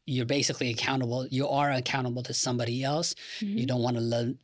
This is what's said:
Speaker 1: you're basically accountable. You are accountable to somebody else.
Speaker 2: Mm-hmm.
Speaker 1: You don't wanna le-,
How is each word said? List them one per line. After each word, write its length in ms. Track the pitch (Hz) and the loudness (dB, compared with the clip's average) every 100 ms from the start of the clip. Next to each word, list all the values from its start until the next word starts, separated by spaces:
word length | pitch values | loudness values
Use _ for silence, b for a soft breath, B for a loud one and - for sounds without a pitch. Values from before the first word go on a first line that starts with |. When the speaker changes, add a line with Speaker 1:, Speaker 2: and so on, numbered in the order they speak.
| - | -4
Speaker 1:
you're 180 | 127 | -2
basically 460 | 120 143 139 135 127 | 0 2 2 0 -2
accountable. 560 | 113 139 135 120 123 131 | 0 0 2 0 0 0
You 200 | 127 139 | 0 2
are 240 | 139 143 | 2 2
accountable 520 | 131 127 135 127 123 | 2 0 0 0 -2
to 100 | 123 | -4
somebody 500 | 131 127 123 117 123 | -2 0 0 0 0
else. 320 | 135 151 170 - B B | 0 0 0 -4 B B
Speaker 2:
Mm-hmm. 160 | 202 214 | -4 0
Speaker 1:
You 80 | 240 | 0
don't 160 | 123 | 2
wanna 180 | 120 117 | 2 2
le-, 320 | 117 117 120 131 | 2 2 0 -2